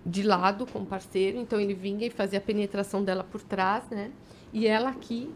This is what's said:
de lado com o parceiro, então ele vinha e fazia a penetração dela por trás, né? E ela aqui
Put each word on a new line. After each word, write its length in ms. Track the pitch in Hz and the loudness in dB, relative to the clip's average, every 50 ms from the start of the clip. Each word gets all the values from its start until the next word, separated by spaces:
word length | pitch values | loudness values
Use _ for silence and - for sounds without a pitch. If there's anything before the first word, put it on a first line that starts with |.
| - | -6
de 160 | 170 170 196 | -4 -2 2
lado 460 | 196 214 196 180 185 196 202 208 - - | 4 4 4 6 6 4 2 2 -2 -6
com 60 | - | -6
o 80 | 214 190 | -6 -6
parceiro, 540 | 175 196 190 - - - 190 190 196 - - | -4 -6 -6 -6 -2 0 2 2 2 2 -2
então 200 | 190 - 226 208 | -2 -2 0 0
ele 140 | 208 202 196 | 2 0 0
vinha 320 | 180 185 196 196 208 233 | -2 -2 -4 -2 -2 -2
e 60 | 240 | -2
fazia 260 | 233 - 196 196 196 | -2 -2 -2 0 0
a 40 | 196 | 0
penetração 640 | 196 - 214 208 208 202 - 202 196 - - 196 202 | 0 0 0 0 0 0 0 -2 -2 -2 0 0 0
dela 200 | 190 185 185 185 | 0 0 0 -2
por 180 | - - 208 | -6 -8 -12
trás, 420 | - - 202 190 185 190 208 233 - - | -8 -4 0 2 2 2 2 0 -2 -4
né? 220 | 226 202 208 247 - - - - - - - - - | -6 -6 -6 -8 -10 -14 -18 -20 -20 -20 -14 -6 0
E 120 | 220 226 | 2 4
ela 220 | 214 214 220 240 262 | 4 4 4 2 0
aqui 400 | 254 - - - 233 233 247 311 - | -2 -4 -6 -6 -4 -4 -4 -6 -8